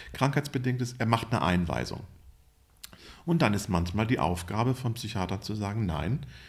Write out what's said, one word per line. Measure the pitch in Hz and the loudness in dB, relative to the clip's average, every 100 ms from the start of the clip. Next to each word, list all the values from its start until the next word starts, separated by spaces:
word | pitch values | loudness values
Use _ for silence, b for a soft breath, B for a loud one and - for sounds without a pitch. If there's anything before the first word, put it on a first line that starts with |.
| B | B
krankheitsbedingt | - 139 147 147 135 123 123 | 0 2 2 0 -2 0 0
ist. | 123 - | -2 -2
Er | 113 | 2
macht | 117 - | 2 2
eine | 117 | 0
Einweisung. | 73 90 85 60 60 - - - - - _ _ _ _ - b b b - | 2 2 2 -2 -4 -6 -12 -20 -20 -20 _ _ _ _ -20 b b b 0
Und | 170 | 4
dann | 123 | 4
ist | 101 - | 2 2
manchmal | 87 87 98 110 | 2 2 2 2
die | 131 | 2
Aufgabe | 80 87 - 104 120 127 | 2 0 -2 0 0 0
vom | 127 113 | -2 -4
Psychiater | 107 107 92 98 | -4 -2 -2 -2
zu | - 107 | -4 -4
sagen, | 101 107 101 | -2 0 0
„Nein, | 76 80 139 - B | 0 0 -2 -4 B